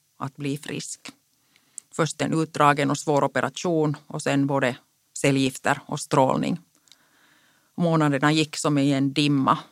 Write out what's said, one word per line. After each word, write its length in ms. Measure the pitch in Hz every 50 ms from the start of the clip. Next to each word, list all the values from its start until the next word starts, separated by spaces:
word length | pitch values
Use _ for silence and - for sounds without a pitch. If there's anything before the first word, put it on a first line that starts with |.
| _ _ _ -
att 180 | - 139 -
bli 220 | - 143 143 139 151
frisk. 420 | 151 - 151 160 - - - - - - - _ _ _ _ _ _ _ _ _ _ _ - - _ _ -
Först 280 | - 165 147 - -
en 200 | 139 139 151 160
utdragen 500 | 160 156 - - 151 147 147 147 143 139
och 60 | 147 -
svår 260 | - 165 147 143 139
operation 760 | 135 - 127 120 131 - - - 180 170 156 151 151 147 - - -
och 140 | - 151
sen 260 | - 143 139 139 139 139
både 280 | 143 139 135 123 120 - _ _ _ _ _ _ - -
cellgifter 600 | - 143 135 135 135 127 - - - - 143 143 -
och 140 | - - 147
strålning. 600 | - - - 147 131 131 135 135 131 139 - 160 - _ _ _ _ _ _ _ _ _ _ _ _ _ _ _ _ _ _ _ _ _ - -
Månaderna 540 | 139 165 165 160 151 147 143 131 147 147
gick 260 | 156 156 156 151 - -
som 200 | - 156 147 143
i 140 | 139 143
en 220 | 139 135 139 139 131
dimma. 440 | - 147 147 147 135 131 - 131 143 - -